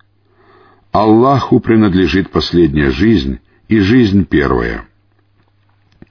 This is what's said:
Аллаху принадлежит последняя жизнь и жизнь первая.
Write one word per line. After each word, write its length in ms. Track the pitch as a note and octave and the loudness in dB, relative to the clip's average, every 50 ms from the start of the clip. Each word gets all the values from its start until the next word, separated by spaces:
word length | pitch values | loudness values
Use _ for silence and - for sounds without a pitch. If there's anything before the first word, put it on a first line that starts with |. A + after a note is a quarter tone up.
| _ _ _ _ _ _ _ _ _ _ _ _ _ _ _ _ _ _ | _ _ _ _ _ _ _ _ _ _ _ _ _ _ _ _ _ _
Аллаху 680 | - G2 G#2+ A2 A2 A2+ B2 C#3 C#3 B2+ - - B2+ A#2 | -4 -2 2 2 2 2 2 2 0 -2 0 0 -2 0
принадлежит 720 | - - A2+ A2 G#2+ G2+ E2+ F#2 F#2 D#2+ F2 F#2+ E2 - | 0 0 2 2 2 2 2 0 0 0 0 -2 -2 -2
последняя 580 | - E2+ D#2 - E2+ F2 E2+ D2 C#2 D2+ C#2+ C2+ | -4 -6 -4 -2 0 0 2 2 0 0 -2 -2
жизнь 500 | B1 C#2 G2+ A2+ A2+ D#2+ C2 C2+ C2+ - _ _ _ _ _ | -2 0 0 0 0 0 -2 -4 -8 -10 _ _ _ _ _
и 120 | - A2 A2 | -2 0 0
жизнь 460 | F#2+ F#2+ B2 C3 A#2 G2+ G2 G2+ E2+ | 2 2 2 2 2 2 2 0 0
первая. 640 | - - D2 C#2 B1+ C2 A#1+ A#1 A1+ A1 G#1 - _ _ _ _ _ _ _ _ _ _ _ _ _ _ _ _ _ _ _ _ _ _ - - _ | 0 -2 -2 0 0 -2 -2 -4 -6 -8 -10 -14 _ _ _ _ _ _ _ _ _ _ _ _ _ _ _ _ _ _ _ _ _ _ -20 -20 _